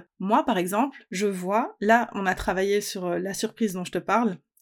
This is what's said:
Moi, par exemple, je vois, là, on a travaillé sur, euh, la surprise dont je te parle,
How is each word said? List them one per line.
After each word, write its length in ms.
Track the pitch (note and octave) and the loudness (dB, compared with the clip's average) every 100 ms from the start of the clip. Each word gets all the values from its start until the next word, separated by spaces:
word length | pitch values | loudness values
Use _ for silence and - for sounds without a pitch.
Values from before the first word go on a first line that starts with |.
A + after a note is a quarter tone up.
| - _ | -4 _
Moi, 240 | F#3+ A#3+ | 2 2
par 140 | D4+ G3 | 2 0
exemple, 480 | F3 G3+ C#4 - - | 0 0 -2 -4 -10
je 180 | F#3 G#3 | -2 -2
vois, 500 | F#3 F3+ G#3 D4+ - | -2 -2 0 -2 -2
là, 300 | G3+ A#3 A3+ - | 4 4 4 -2
on 100 | F#3+ | -2
a 100 | F#3 | 0
travaillé 460 | - F#3 F3+ G#3 | -2 0 2 0
sur, 240 | G#3 G3 F3+ | -2 -6 -4
euh, 140 | F3 | -2
la 140 | F#3 | -4
surprise 420 | F#3+ A3 - A3 F#3 | -4 -6 -2 -2 -2
dont 100 | F3 | -4
je 80 | |
te 40 | F3+ | -4
parle, 420 | E3+ G#3 A#3 F3+ _ _ | 0 2 2 -2 _ _